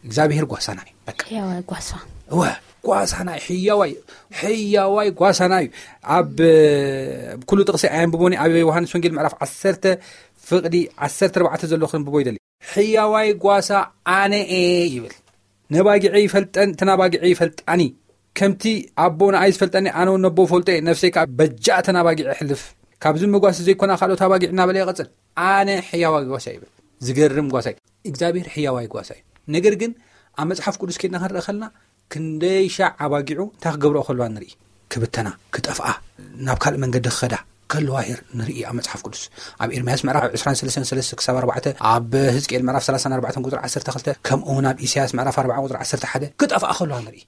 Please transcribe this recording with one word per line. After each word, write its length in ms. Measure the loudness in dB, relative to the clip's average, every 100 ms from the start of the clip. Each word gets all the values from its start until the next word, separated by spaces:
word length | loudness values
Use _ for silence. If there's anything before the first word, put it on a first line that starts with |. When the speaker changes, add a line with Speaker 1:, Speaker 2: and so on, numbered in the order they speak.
Speaker 1:
እግዚኣብሔር 400 | -4 0 2 2
ጓሳና 340 | -2 -6 -8 -10
እዩ። 120 | -14 _
በቃ። 180 | -14 -14
Speaker 2:
ሕያዋይ 360 | -10 -8 -6 -8
ጓሳ። 280 | -8 -10 -10 -14 -16 -20 -4
Speaker 1:
እወ፣ 160 | -2 -2 -4 -14 _
ጓሳና 460 | -2 0 0 -4 -8
እዩ። 100 | -10
ሕያዋይ፣ 480 | -6 -2 0 2 0 -4 -16 -20 _
ሕያዋይ 760 | -8 -4 -2 2 2 2 2 0
ጓሳና 440 | 2 2 4 2 2
እዩ። 120 | 0 -8 -20 -16
ኣብ 320 | 0 0 2 4 8 8 8 4 0 -4 -6 -8 -10 -14
ኩሉ 160 | 0 2
ጥቕሲ 220 | 4 2 2
ኣየንብቦኒ። 480 | 2 2 4 2 4
ኣብ 160 | 2 4
ዮሃንስ 360 | 4 2 0
ወንጌል 200 | 0 0
ምዕራፍ 220 | 0 -2 -2
ዓሰርተ 460 | -10 -2 -2 0 0 0 -6 -20 _ _
ፍቕዲ 300 | -2 0 2 0 -2 -4
ዓሰርተ 360 | -6 0 0 2
ኣርባዕተ 260 | 0 0 -2
ዘሎ 160 | -2 0
ክንብቦ 280 | -2 -2 0
ይደሊ። 200 | -2 -6 _ _
"ሕያዋይ 640 | -8 0 2 4 4 2 2
ጓሳ 360 | 2 4 4 4 0 0 _ 0
ኣነ 220 | 2 2 0 0
እ" 100 | 2 2 2 0
ይብል። 280 | -2 -10 -18 _ _ _ _ _
"ነባጊዐ 440 | 4 6 6 6 4
ይፈልጠን፣ 540 | 4 2 0 2 0
ተናባጊዐ 500 | 2 2 4 4 4
ይፈልጣኒ። 580 | 2 4 0 -2 -2 2 0 -2 _ _ _ 0
ከምቲ 260 | 0 2 -2 -2 -4
ኣቦ 260 | 0 0 4 2
ንኣይ 220 | 4 4
ዝፈልጠኒ 360 | 2 0 0 0
ኣነ 200 | 0 2
እውን 140 | 4
ነቦ 160 | 2 4
ፈልጦ 240 | 4 4 2
እየ። 120 | 0
ነፍሰይ 280 | 2 2 2
ከዓ 140 | 2 0
በጃ 360 | 2 2 2 2 2
ተናባጊዐ 460 | 2 2 2 0 -4
ይሕልፍ። 340 | -6 -4 -6 -8 _ _ _
ካብዚ 200 | -2 0 2
መጓሲ 320 | 4 4 2
ዘይኮና 300 | 0 2 2
ካልኦት 280 | 2 0 2
ኣባጊዕ" 260 | 2 2 2
እናበለ 280 | 2 2 2
ይቐፅል። 300 | -2 -4 -10 _ _ -4
"ኣነ 320 | 2 2 2 -2
ሕያዋይ 400 | -4 -2 0 0 -2
ጓሳ" 200 | -8 -10
ይብል። 200 | -14 -18 _ _ _
ዝገርም 480 | -4 2 4 2 -2
ጓሳ 180 | -2 -4
እዩ። 80 | -10 _ _
እግዚኣብሔር 420 | -12 -4 -2 -2 -6
ሕያዋይ 380 | -4 -4 -4 -6
ጓሳ 220 | -12 -14
እዩ። 120 | -20 _ _ -4
ነገር 260 | 2 2
ግን 160 | 2 -4 -8 _ _ _ -6
ኣብ 80 | -6
መፅሓፍ 280 | -4 -6 -6
ቅዱስ 200 | -8 -6
ከይድና 200 | -6 -4
ክንርኢ 240 | -6 -6
ከለና 220 | -8 -10 -10 _ _ _ _
ክንደይ 560 | -10 -8 -4 0 2 0
ሻዕ 220 | 0 -2 0
ኣባጊዑ 420 | -2 -2 -4 -6
እንታይ 300 | -8 _ -6
ክገብርኦ 300 | 0 2 2
ከልዋ 220 | -2 -4 -4
ንርኢ። 240 | -6 -14 -20 _ _ _
ክብተና፣ 380 | -6 -4 -4 -6 -10 _
ክጠፍኣ፣ 360 | -8 -6 -6 -6 -6 -10 -20 -20 -10
ናብ 200 | -4 -2
ካልእ 220 | -2 -2
መንገዲ 260 | -2 -2 -2
ክኸዳ 260 | -4 -4 -6 -10 _ _
ከልዋ 280 | -4 -2 -4 -6 -10 -10
ንርኢ 220 | -8 -8 -8
ኣብ 140 | -8
መፅሓፍ 260 | -8 -8 -10
ቅዱስ። 200 | -14 -14 -16 -18 -20 -6
ኣብ 120 | -6
ኤርምያስ 300 | -4 -2 -2
ምዕራፍ 220 | 0 0 0
ዒስራን 260 | -2 -2 -2
ሰለስተን 300 | -4 -4 -4
ሰለስተ 260 | -4 -6
ክሳብ 220 | -6 -2 0
ኣርባዕተ፣ 300 | -2 -2 -4 -2
ኣብ 280 | 2 2 2 0 2
ህዝቅኤል 320 | 0 -2 -2
ምዕራፍ 220 | 0 -2
ሰላሳን 280 | -2 -2 -2
ኣርባዕተን 300 | -4 -4 -6
ቁፅሪ 160 | -6 -6
ዓሰርተ 300 | -6 -6 -6
ክልተ፣ 180 | -6 -6 -6
ከምኡ 240 | -2 -2 0
እውን 200 | 0 0
ኣብ 120 | -2
ኢሳያስ 320 | -2 -2 -2
ምዕራፍ 240 | -2 -2 0
ኣርባዓ 200 | -2 -2
ቁፅሪ 160 | -4 -6
ዓሰርተ 260 | -6 -6 -4
ሓደ 180 | -6 -8 _
ክጠፍኣ 340 | 0 0 -2
ከልዋ 240 | -2 -4 -4
ንርኢ። 200 | -10 -18